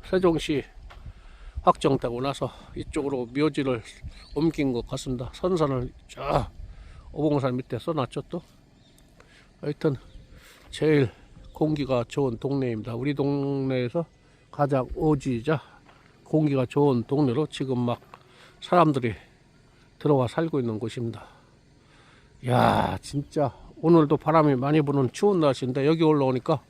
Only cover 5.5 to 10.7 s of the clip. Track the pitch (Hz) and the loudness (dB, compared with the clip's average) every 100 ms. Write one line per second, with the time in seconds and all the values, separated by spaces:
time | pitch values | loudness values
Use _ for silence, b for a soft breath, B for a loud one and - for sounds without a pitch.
5.5 | 185 147 131 127 - - - 139 147 113 | 0 0 0 -4 -12 -20 -12 -2 -2 -2
6.5 | - b b b b b - 151 147 127 | -10 b b b b b -2 0 2 0
7.5 | 127 - 117 - 156 123 - - 175 - | -4 -6 -8 -4 -4 -4 -6 -10 -12 -12
8.5 | - _ _ _ _ - _ b b b | -20 _ _ _ _ -20 _ b b b
9.5 | _ 147 147 160 135 - - - B B | _ -8 -2 -2 -2 -10 -20 -20 B B
10.5 | B B | B B